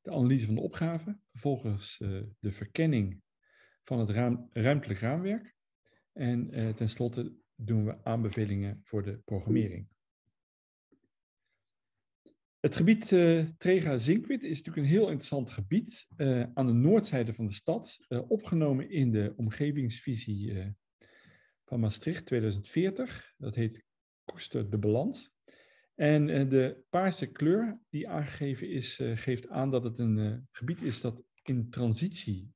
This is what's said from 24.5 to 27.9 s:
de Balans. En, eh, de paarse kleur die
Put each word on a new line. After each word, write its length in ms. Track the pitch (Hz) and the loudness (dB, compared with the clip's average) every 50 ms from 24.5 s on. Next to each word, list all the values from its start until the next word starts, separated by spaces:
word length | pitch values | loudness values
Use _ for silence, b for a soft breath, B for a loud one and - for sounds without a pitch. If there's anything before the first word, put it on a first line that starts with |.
| - 120 113 98 | -4 -4 -4 -2
de 80 | 104 107 | -2 0
Balans. 540 | 101 104 104 117 147 226 269 - - - _ _ _ b b b b b b b b b b | 2 2 2 2 0 -2 -4 -6 -14 -20 _ _ _ b b b b b b b b b b
En, 340 | - 156 147 151 151 147 147 | 0 4 4 6 6 4 4
eh, 200 | - 139 139 135 | 2 2 2 4
de 360 | 135 135 127 131 127 - - _ | 4 4 4 4 0 -8 -16 _
paarse 420 | - 175 190 196 175 - 151 120 - | 0 2 2 2 0 -2 -6 -8 -4
kleur 480 | - 147 156 175 208 233 226 202 - _ | 0 2 4 4 4 2 0 -4 -6 _
die 200 | _ | _